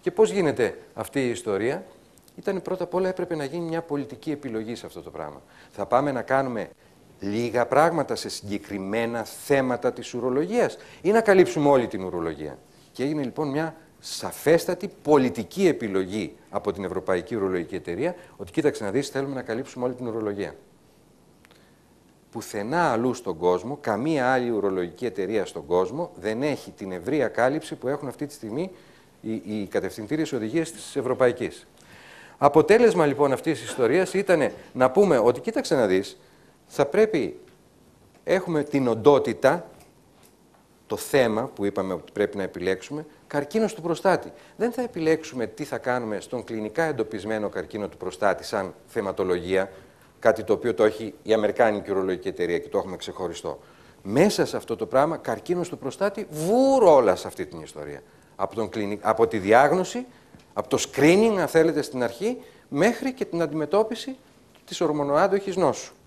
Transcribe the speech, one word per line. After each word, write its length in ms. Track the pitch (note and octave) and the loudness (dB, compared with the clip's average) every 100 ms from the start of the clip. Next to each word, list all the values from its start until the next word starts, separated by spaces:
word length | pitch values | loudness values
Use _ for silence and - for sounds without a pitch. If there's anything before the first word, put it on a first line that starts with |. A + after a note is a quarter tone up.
Και 100 | - | -6
πώς 200 | - A3 | 2 2
γίνεται 480 | F#3+ E3 B2 A2 - - | 4 0 2 0 -2 -16
αυτή 260 | - G#2+ C#3 | -10 -6 -2
η 100 | B2+ | -2
ιστορία; 540 | A2+ - G2 A2+ D#3 - - _ _ _ - | -2 -2 0 0 -2 -8 -20 _ _ _ -10
Ήταν 260 | - F#3+ | -4 -4
πρώτα 220 | - F#3 | -4 -6
απ' 100 | F3 | -2
όλα 140 | F3+ F#3 | -2 -2
έπρεπε 280 | F#3 F3 D#3+ | -2 -4 -4
να 80 | |
γίνει 200 | C#3 E3+ E3+ | -4 -6 -4
μια 140 | E3 | -6
πολιτική 480 | E3 D3 C3+ - - | -4 -6 -6 -10 -8
επιλογή 440 | D3 C#3 A2 A2 | -6 -4 -6 -6
σε 120 | A#2 F2+ | -10 -10
αυτό 140 | F2+ | -14
το 100 | D#2 | -14
πράγμα. 320 | D#2 D#2 C#2+ _ - - | -10 -12 -12 _ -20 -20
Θα 160 | - G2+ | -10 2
πάμε 260 | A#2+ C#3+ | 2 2
να 100 | B2+ | -2
κάνουμε 460 | G#2+ C3+ C3+ A#2 E2+ - _ _ _ - | 0 0 0 -4 -8 -12 _ _ _ -10
λίγα 460 | G2+ G#2 A#2+ A2 A#2+ | -6 -2 -2 0 2
πράγματα 500 | C3 E3 E3 C3+ A#2 | 4 4 2 -2 -4
σε 120 | G#2 | -6
συγκεκριμένα 960 | - G2+ G2+ - G2+ F#2+ A2 A#2 A#2 | -10 -8 -8 -6 -8 -4 -2 -2 -4
θέματα 680 | G#2+ - - C#3 C3 A#2+ B2+ | -8 -12 0 2 2 0 -2
της 220 | A#2+ A#2 | -4 -8
ουρολογίας 640 | B2 A#2+ B2+ E3+ A#3 E3+ - - - | -4 -2 0 0 0 0 -2 -18 -6
ή 80 | E3 | 2
να 100 | A3 | 2
καλύψουμε 480 | A3 F#3+ F3+ - C#3+ | 6 8 6 6 6
όλη 180 | C#3 A#2 | 6 4
την 180 | G#2 | -4
ουρολογία; 540 | F#2 F2 E2 D2+ D2+ C2+ _ _ - | -6 -4 -4 -6 -10 -12 _ _ -20
Και 100 | - | -6
έγινε 200 | C3 D3+ | -4 -2
λοιπόν 260 | C3 - D3+ | -4 -4 -4
μια 260 | C#3 D#3+ D#3 - _ | -2 -4 -6 -20 _
σαφέστατη 920 | - - F#2+ - - E3 E3 F3+ G3 - | -14 -10 -10 -4 4 4 4 -6 -6 -10
πολιτική 640 | - D3+ B2+ A#2+ G#2 - F#3+ | 4 6 6 0 -8 2 2
επιλογή 680 | C3+ A2+ F#2+ F#2 G#2+ F2 - - | 2 0 -2 -2 -4 -6 -10 -10
από 220 | G2+ G#2 | -6 -4
την 120 | F#2 | -4
Ευρωπαϊκή 500 | F#2+ F#2 F2+ F#2 F2 | -4 -6 -2 -2 0
Ουρολογική 400 | A#2 G2 F#2 E2 | -2 0 -2 -4
Εταιρεία 400 | F#2 - F2 D#3 F3+ - - | -8 -8 -4 -4 -6 -14 -16
ότι, 160 | G2+ | -8
"Κοίταξε 320 | - D3 - | 0 0 0
να 60 | G#2+ | -2
δεις, 180 | G2+ - | -2 -2
θέλουμε 260 | C3+ C3+ | -6 -6
να 80 | C3+ | -6
καλύψουμε 420 | A#2 A2+ C3 - | -6 -6 -6 -4
όλη 100 | B2 | -4
την 120 | B2+ B2 | -4 -6
ουρολογία". 480 | A2 G#2+ G2+ F2+ C#2+ - _ _ _ _ _ _ _ - - _ _ _ _ _ _ _ | -4 -4 -4 -6 -10 -20 _ _ _ _ _ _ _ -20 -20 _ _ _ _ _ _ _
Πουθενά 600 | A#2 - G#2+ G#2 D#3+ E3+ | -14 -8 -6 -4 0 2
αλλού 220 | A2+ B2 | 2 0
στον 240 | A#2+ - E2 | -2 -6 0
κόσμο, 400 | F2 F2+ A2+ C#3+ | 2 2 0 -8
καμία 520 | - G#2 C#3+ D#3 B2+ | -2 -2 0 0 2
άλλη 180 | C3 B2 | 2 0
ουρολογική 560 | A2 G2 F#2+ F2 - A#2+ | 0 0 0 -4 -4 -8
εταιρεία 400 | F#2+ F#2 G#2+ F#2 | -4 -2 -2 -2
στον 200 | E2+ D2 | -6 0
κόσμο 440 | F2 F#2 B2+ F3 - | 2 2 -2 -8 -6
δεν 220 | F#2 A2 | -6 -2
έχει 280 | D3 C#3+ - | -2 -4 -8
την 220 | F2+ G2 | -12 -10
ευρεία 360 | F#2 F2 D3 A#2 | -8 -4 0 0
κάλυψη 460 | - B2 D3+ - | 2 0 0 -6
που 140 | - B2 | -8 -4
έχουν 200 | C#3+ C#3 | -4 -6
αυτή 180 | - C#3+ | -10 -10
τη 60 | |
στιγμή 380 | - A2+ A#2 F#3 - - - _ _ | -10 -10 -6 -8 -10 -20 -20 _ _
οι, 120 | A2 | -8
οι 340 | A2 - G#2+ F#2+ | -8 -6 -8 -4
κατευθυντήριες 640 | G#2+ F#2 - G#2 D3+ D3+ | -4 -4 -8 -6 -4 -4
οδηγίες 400 | B2+ A2 C#3+ D#3+ | -4 -2 -4 -4
της 240 | - - - | -8 -10 -6
Ευρωπαϊκής. 680 | B2 B2+ C3 - G2 - - _ - - - - - - | -2 2 2 2 -6 -8 -20 _ -20 -20 -20 -20 -20 2
Αποτέλεσμα, 680 | C#3+ D#3 D3+ G#3+ A#3+ F3 D3+ | 4 6 6 6 6 6 2
λοιπόν, 260 | C#3 C#3+ | 4 2
αυτής 260 | B2+ - C#3 | 2 -2 -4
της 100 | A2 | -6
ιστορίας 460 | - A#2 D3+ F#3 | 0 2 4 2
ήτανε 380 | F#3 G3+ E3+ B2 - - | -2 2 2 2 -2 -14
να 180 | - B2+ | 2 2
πούμε 280 | F3+ G3+ C#3+ | 6 6 6
ότι, 220 | A2+ B2+ | 6 4
Κοίταξε 340 | - A3+ - | 0 -4 0
να 120 | D3 A2 | 2 4
δεις, 320 | F#2+ G2+ - - _ _ _ _ | 4 0 -10 -20 _ _ _ _
θα 200 | - C#3+ | -2 0
πρέπει, 540 | F#3+ A3 F3 G2 - - _ _ _ _ _ _ _ | 2 2 2 -2 -6 -20 _ _ _ _ _ _ _
έχουμε 380 | - F#3 F#3 D#3+ | 0 0 2 -2
την 260 | C#3+ C#3 B2+ | 0 0 2
οντότητα, 760 | A2+ A2 C#3+ A#2+ A2 C3 E3+ - - - _ _ _ - _ _ _ _ _ _ | 4 6 6 4 2 2 2 -4 -20 -20 _ _ _ -20 _ _ _ _ _ _
το 100 | G#2+ | -8
θέμα 540 | - C#3+ A#2+ G#2+ C3+ | 0 2 2 2 -4
που 100 | - | -4
είπαμε 300 | G2+ G2+ F#2+ | -4 -2 -4
ότι 180 | F2 - | -6 -8
πρέπει 240 | - G2+ G2+ | -2 -2 -2
να 60 | |
επιλέξουμε, 640 | F#2 - F2+ F#2+ - D3 D#3 - _ | -8 -4 -4 -4 -6 -12 -12 -18 _
καρκίνος 480 | D3 C#3+ A3 G#3+ | -6 -2 0 -2
του 80 | - | -2
προστάτη. 500 | D#3+ D#3+ G3 F3 - - - - | -4 0 2 0 -2 -18 -20 -4
Δεν 160 | A3 | -4
θα 100 | A#3 | -2
επιλέξουμε 640 | A#3+ F3+ D#3+ D#3+ D#3 B2+ A2 | -6 -2 0 0 0 -6 -6
τι 180 | - | -6
θα 140 | D3 A#2+ | -8 -6
κάνουμε 420 | - B2 A#2 G#2 | -2 -2 -2 -6
στον 240 | - B2 | -6 -8
κλινικά 400 | A2 A2+ G#2+ C3 | -6 -6 -6 -2
εντοπισμένο 640 | E3 C#3 G#2+ G#2+ G2 A2 G#2 | -2 -2 -4 -4 -4 -4 -2
καρκίνο 400 | G2 E2 G#2+ G2+ | -6 -8 -6 -8
του 80 | - | -8
προστάτη 480 | F#2 - G2+ F2+ | -10 -2 0 0
σαν 300 | - A2 F#2+ - - | -2 -4 -4 -10 -10
θεματολογία, 840 | A#2+ G2 F#2 F#2 F2+ F2 F#2+ F#2+ - - _ - _ | -6 -4 -2 0 0 0 0 0 -8 -20 _ -20 _
κάτι 260 | A#2 A2 | 2 2
το 80 | G#2 | 0
οποίο 220 | G#2 B2 | 0 0
το 100 | G2+ | 2
έχει 300 | A2 A2 A2 - | 2 2 -10 -12
η 100 | - | 0
Αμερικάνικη 580 | A2 G#2+ G2+ A#2+ G2+ F#2+ | 2 2 2 2 2 -2
Ουρολογική 380 | F#2+ F#2+ F2+ G2 | -2 0 -2 -4
Εταιρεία 300 | F2 F2 E2+ | -4 -2 -2
και 100 | - | -2
το 100 | G2+ | -4
έχουμε 180 | F#2+ F2+ | -4 -10
ξεχωριστό. 600 | - F2+ F#2 E2 E2+ C#2 - - - - | -12 -8 -8 -6 -8 -10 -14 -20 -20 -16
Μέσα 440 | F#2+ A2+ G3 G3 D3 | -4 4 4 4 -2
σε 100 | A#2+ | -2
αυτό 200 | - A2 | -6 -6
το 100 | A2 | 0
πράγμα, 300 | C3 D3+ D#3+ | 2 2 0
καρκίνος 520 | - A2 - F3+ E3+ | -4 -6 -4 -4 -4
του 100 | C3+ | -6
προστάτη, 480 | C3+ - G3 G3+ G3+ | -10 -4 -4 -4 -10
βουρ' 520 | D3+ D#3+ A#3 C4+ C4+ | -4 0 4 6 6
όλα 340 | G3+ D3 A2+ F2+ | 8 8 8 2
σε 100 | G2 | 0
αυτή 200 | - E2+ | -10 -10
την 140 | D#2+ | -10
ιστορία. 400 | D2+ - D2 C#2+ - - _ _ | -14 -14 -12 -12 -16 -20 _ _
Από 180 | G2 | -4
τον 140 | - G#2+ | -2 -4
κλινι-, 300 | A2+ G2+ G#2 | -4 -4 -4
από 240 | G#2 A2 A2+ | -2 2 2
τη 120 | A2 | 2
διάγνωση, 680 | F#2+ A2+ C#3 F3 F#3 A#3+ B3+ - _ - - | 6 8 8 4 0 -6 -10 -16 _ -20 -14
από 160 | - - | -8 -2
το 160 | B2+ - | -2 -2
screening, 440 | - C#3+ F#3 A3+ G3+ | 4 6 8 6 2
αν 80 | D3+ | 2
θέλετε, 340 | E3 E3 D3+ | 4 4 2
στην 200 | C#3 B2+ | -4 -2
αρχή, 360 | B2+ - G#3 B3 - - _ | -4 -2 -4 -6 -10 -20 _
μέχρι 440 | C#3 G3 A#3 C4+ | 2 2 2 -6
και 120 | B3+ | -6
την 180 | G3 E3+ | -6 -4
αντιμετώπιση 720 | D#3+ D3+ D3 F#3+ A3+ A#3 - C4 _ _ _ _ | -4 -4 0 0 0 -4 -10 -12 _ _ _ _
της 160 | - - | -14 -4
ορμονοάντοχης 760 | E3 D3+ C#3+ C#3+ F#3+ G3 G3 F3+ | -2 0 0 2 4 2 -2 0
νόσου. 360 | E3 A#2 - - | 0 0 -8 -20